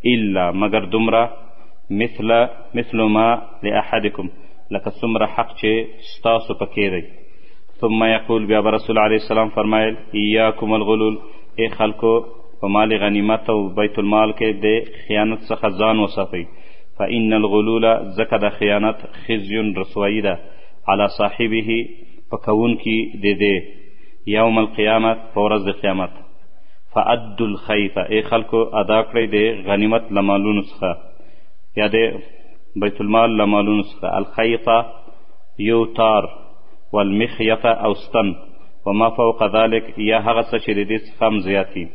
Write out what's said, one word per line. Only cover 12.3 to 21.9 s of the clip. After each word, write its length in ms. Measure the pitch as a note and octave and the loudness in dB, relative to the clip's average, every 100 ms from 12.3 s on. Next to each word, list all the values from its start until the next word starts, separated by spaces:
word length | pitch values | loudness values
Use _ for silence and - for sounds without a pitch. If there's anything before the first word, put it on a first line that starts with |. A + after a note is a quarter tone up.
| - - - | -10 -8 -6
په 60 | G2+ | 0
مال 300 | G2+ A2 A2 | 2 4 2
غنیمت 520 | G#2 G#2 G#2 A2 A2 | 2 2 2 0 0
او 200 | G#2+ G2 | 0 0
بیت 300 | F#2+ G#2 G#2+ | 0 -2 0
المال 320 | G#2 G#2+ A2 | 2 4 2
کې 180 | G#2+ A2 G#2 | 2 -2 0
د 40 | G#2+ A2 A2+ - - | 2 2 0 -10 -2
خیانت 320 | G#2 G#2+ A2 | 0 0 -2
څخه 300 | - A2 G#2+ | -4 -2 -2
ځان 300 | F#2+ A2 A2 | 2 2 4
وساتئ. 440 | G2+ - G2 F#2 E2+ - - - - - | 2 0 -4 -4 -6 -8 -8 -8 -8 -4
فإن 340 | G2+ A#2 A2 | -2 0 2
الغلول، 520 | A2 G#2+ G#2 G#2+ A2+ A2+ A2+ G2+ | 2 4 4 4 4 4 4 0
ځکه 280 | G2 A2 A2+ | -4 0 2
د 120 | G#2 | 0
خیانت، 460 | - G#2 G2+ G#2+ A2 | 0 2 2 2 -2
خزي، 640 | - - - A2+ G2 A2 | -8 -8 -4 -4 -2 -2
رسوایي 640 | G#2+ F#2 F#2+ - G2+ G#2+ | -2 -2 -4 0 0 2
ده، 180 | G2+ F2+ - - - - - | 0 -2 -6 -8 -10 -6 0
على 200 | G2 G2+ | 2 2
صاحبه، 800 | - G#2 - A#2 A2+ G#2+ A2+ - | 2 -2 0 0 0 0 -2 -2